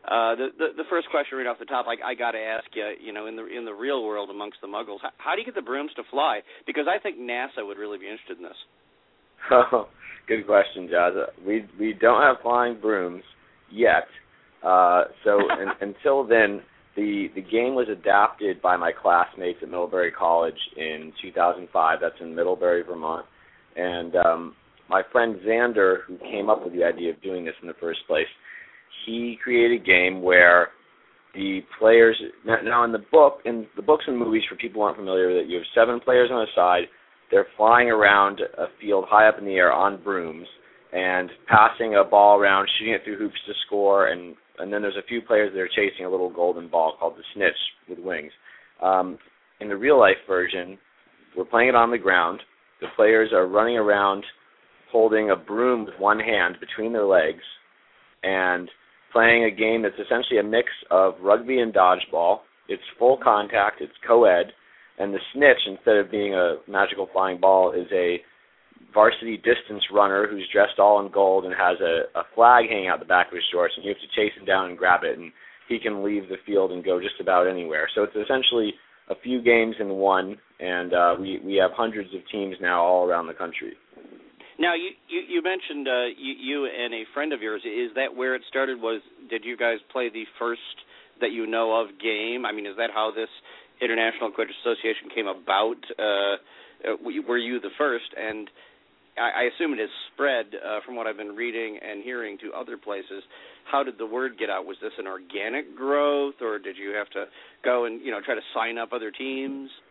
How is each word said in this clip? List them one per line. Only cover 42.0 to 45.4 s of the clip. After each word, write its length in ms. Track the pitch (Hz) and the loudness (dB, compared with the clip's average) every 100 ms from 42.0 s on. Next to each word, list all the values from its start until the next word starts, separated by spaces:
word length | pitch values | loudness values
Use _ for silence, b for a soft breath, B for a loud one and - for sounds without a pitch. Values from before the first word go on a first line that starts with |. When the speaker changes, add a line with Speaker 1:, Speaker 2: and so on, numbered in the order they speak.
Speaker 2:
ball 360 | 98 104 104 101 | 6 8 8 8
around, 280 | 101 98 98 - | 6 2 2 -4
shooting 140 | 110 104 | -4 -6
it 60 | |
through 140 | - 101 | -6 -8
hoops 160 | 104 - - | -8 -8 -12
to 80 | 104 - | -12 -6
score, 400 | 101 101 98 - | 0 2 4 2
and 280 | 87 87 78 _ - | 0 -10 -20 _ -14
and 120 | 95 | -8
then 100 | 104 | -4
there's 140 | 104 98 | -4 -8
a 100 | - | -8
few 140 | 117 | -10
players 320 | 110 110 | 0 2